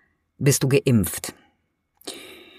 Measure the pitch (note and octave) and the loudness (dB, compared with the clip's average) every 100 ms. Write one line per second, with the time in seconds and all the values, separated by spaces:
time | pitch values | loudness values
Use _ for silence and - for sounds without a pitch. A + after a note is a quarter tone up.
0 | _ _ _ - C#3+ C3 C3+ C3 - A#2 | _ _ _ -4 0 0 2 0 2 2
1 | F2+ - - - _ _ _ _ _ _ | 2 -4 -12 -16 _ _ _ _ _ _
2 | - - - - - | -20 -18 -20 -20 -20